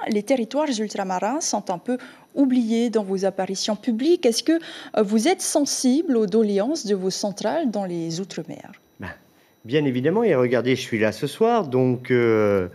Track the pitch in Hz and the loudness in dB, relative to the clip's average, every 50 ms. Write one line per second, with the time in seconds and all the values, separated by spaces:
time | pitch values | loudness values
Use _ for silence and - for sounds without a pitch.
0 | - - 220 208 208 - 269 240 220 - - 285 311 294 240 208 220 208 - 208 | -4 -2 -2 -2 0 0 0 0 0 -2 -2 -2 -2 -2 -2 -4 -4 -4 -4 -6
1 | 196 185 185 180 196 214 262 330 339 - 262 208 - - 180 165 - 240 254 247 | -4 -4 -2 -2 -2 -2 -2 -4 -4 -4 -4 -4 -4 -4 -6 -6 -4 -6 -6 -6
2 | - - - - - _ - - 285 254 254 254 233 220 226 226 240 240 208 220 | -6 -12 -20 -20 -20 _ 0 0 2 4 4 2 2 2 2 2 2 2 0 0
3 | 202 190 196 185 196 190 190 - 185 185 196 190 - 226 208 - - 262 220 220 | -2 -2 -2 0 0 0 0 -2 -4 -4 -4 -4 -2 -4 -4 -2 -2 -2 -2 0
4 | 262 330 349 349 - 240 226 - - 311 330 330 - - - - - - - - | 2 2 2 4 4 2 2 2 0 0 0 0 0 -6 -16 -16 -12 -4 0 0
5 | 214 190 220 220 220 330 381 370 - - - 302 285 - - - - 247 254 311 | 2 2 2 2 4 2 0 0 -2 0 0 0 0 0 -2 0 2 2 2 2
6 | 370 320 247 226 214 175 202 226 220 208 202 190 208 262 330 311 247 196 208 185 | 2 2 2 2 2 2 4 4 4 4 2 2 0 0 -2 -2 -2 -2 -2 0
7 | 185 190 185 - - 202 180 - - 220 277 330 320 233 196 208 196 180 175 170 | 0 -2 -4 -2 -4 -6 -4 -4 -4 -2 0 0 0 0 -2 -2 -4 -4 -4 -4
8 | 165 165 165 175 196 - - 175 151 - - - - - - - _ _ _ - | -4 -4 -4 -6 -8 -8 -8 -10 -10 -10 -12 -14 -16 -20 -20 -20 _ _ _ -14
9 | 98 90 - - _ _ _ _ _ _ _ _ - 110 131 156 147 135 120 123 | -14 -14 -14 -16 _ _ _ _ _ _ _ _ -8 -2 0 0 2 2 0 0
10 | 127 160 185 226 240 208 151 127 127 120 127 117 117 127 127 120 - - 120 104 | 0 0 2 2 2 2 4 4 2 2 2 2 2 2 0 0 -2 -4 -2 0
11 | 110 107 104 - 147 139 - - 220 233 240 226 175 131 123 127 127 127 123 120 | 0 0 0 -2 -6 -6 -2 0 2 2 2 0 0 0 0 2 2 2 0 -2
12 | 123 131 127 120 120 117 110 107 107 104 101 95 90 90 | 0 0 2 4 4 4 4 4 4 4 2 2 0 -2